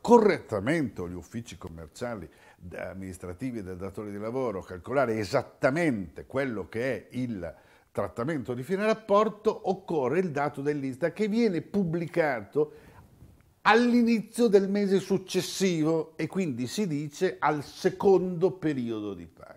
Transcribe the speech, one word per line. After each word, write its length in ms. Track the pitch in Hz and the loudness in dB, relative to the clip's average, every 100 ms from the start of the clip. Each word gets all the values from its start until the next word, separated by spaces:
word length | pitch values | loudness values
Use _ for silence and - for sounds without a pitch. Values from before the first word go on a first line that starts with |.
correttamente, 1000 | - 233 208 139 - 104 104 165 131 101 | 6 8 8 2 -2 -2 0 0 -2 -4
o 60 | 87 | -8
gli 60 | |
uffici 440 | 87 82 117 117 80 | -8 -10 -12 -12 -14
commerciali, 720 | 90 82 80 - 123 110 80 - - - 87 87 | -14 -14 -16 -10 -10 -8 -12 -18 -20 -20 -14 -12
amministrativi 840 | 92 92 95 92 90 87 131 117 | -10 -10 -12 -12 -12 -10 -8 -8
del 160 | 90 90 | -10 -10
datore 320 | 95 95 107 | -10 -10 -10
di 80 | 101 | -8
lavoro, 460 | 107 127 123 95 | -8 -4 -4 -4
calcolare 540 | - 92 92 131 123 113 | -8 -12 -4 0 2 0
esattamente 1040 | 98 131 - - 139 147 170 110 85 - 78 | 0 -2 -2 -2 0 2 0 0 -4 -12 -8
quello 420 | 135 139 104 87 | -4 -4 -4 -6
che 280 | 110 131 110 | -4 -4 -4
è 120 | - | -6
il 440 | 123 127 101 82 - _ _ _ | -6 -6 -6 -8 -12 _ _ _
trattamento 640 | - 101 - 135 156 117 123 | -4 -4 -4 -4 -4 -4 -8
di 80 | |
fine 220 | 131 190 214 | -4 -2 0
rapporto, 840 | 220 - 202 220 - 220 - - | 0 2 4 4 0 -2 -2 -2
occorre 480 | 185 - 165 123 165 | -4 -2 0 2 2
il 120 | 185 | 0
dato 300 | 143 143 143 | 0 -2 -2
dell'Istat 520 | 143 147 135 123 170 | -2 -2 -4 -2 -2
che 140 | 156 214 | 0 0
viene 340 | 220 233 165 | 2 2 2
pubblicato 1120 | - 202 175 170 165 170 151 120 101 147 151 - - - - _ - - _ _ | -2 -2 0 -2 -2 0 0 0 -2 0 0 -2 -20 -20 -20 _ -20 -20 _ _
all'inizio 840 | 202 220 240 240 233 226 - - 240 | 4 6 6 4 4 2 0 2 6
del 200 | 196 196 | 6 6
mese 320 | 202 202 190 | 2 2 2
successivo 1160 | 190 190 190 190 170 - 190 165 151 165 151 - | 2 -2 0 -4 -2 0 0 2 2 0 -2 -6
e 80 | 156 | -6
quindi 400 | 190 175 117 123 | -2 -4 -4 -4
si 220 | - 208 | -4 -2
dice 480 | 143 151 - 185 185 | -4 -6 -2 -2 0
al 260 | 147 151 | 0 0
secondo 920 | 139 - 190 - 202 185 185 175 180 | -4 -4 -2 2 4 4 4 0 0
periodo 600 | - 156 135 117 110 104 | 0 -2 -2 -2 -4 -6
di 140 | 92 85 | -8 -12
paga. 260 | - - | -18 -20